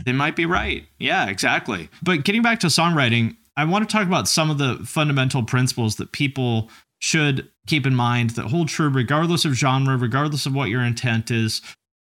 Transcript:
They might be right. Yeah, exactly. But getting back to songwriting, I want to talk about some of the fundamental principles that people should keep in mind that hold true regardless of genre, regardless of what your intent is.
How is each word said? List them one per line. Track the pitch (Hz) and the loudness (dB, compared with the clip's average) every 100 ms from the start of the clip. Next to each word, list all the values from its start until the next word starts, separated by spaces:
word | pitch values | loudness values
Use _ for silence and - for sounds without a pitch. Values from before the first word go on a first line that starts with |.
They | 90 | -4
might | 131 147 156 | -2 -2 0
be | 165 | 0
right. | 185 113 135 - - | 0 -2 -6 -10 -6
Yeah, | 131 180 113 | -2 0 -2
exactly. | 98 127 151 - 95 80 - | -2 0 0 -2 -8 -8 -6
But | 175 175 | 0 0
getting | 139 220 | 2 2
back | 233 226 | 2 2
to | 170 | 2
songwriting, | 151 170 160 123 117 113 - _ - | 2 2 4 2 2 0 -4 _ -4
I | |
want | 156 196 214 | 0 0 0
to | |
talk | 214 180 | 0 0
about | 170 104 | 0 0
some | 175 156 | 0 0
of | 147 | 0
the | 139 - | -2 -2
fundamental | - - 151 139 131 135 | -6 -2 0 2 0 0
principles | 113 127 127 - 110 - | 0 0 0 0 -2 -2
that | - | -8
people | - 143 135 123 113 110 - _ - | -4 -4 0 0 0 -4 -12 _ -10
should | - 160 147 135 - _ - | -2 0 2 0 -6 _ -2
keep | 156 135 | 0 2
in | 127 | 2
mind | 120 120 120 | 2 2 0
that | 117 98 | -2 -2
hold | 165 156 | -2 -2
true | - 151 | 0 0
regardless | 135 117 147 165 170 | 2 0 0 2 0
of | 160 | 0
genre, | 123 143 131 135 131 | 2 2 2 2 0
regardless | 120 131 147 147 143 | 0 0 0 -2 -2
of | |
what | 135 117 | -2 -2
your | 123 | 0
intent | 120 117 127 113 110 | 0 -2 0 -2 0
is. | 117 110 - - - _ _ | 0 0 -2 -10 -20 _ _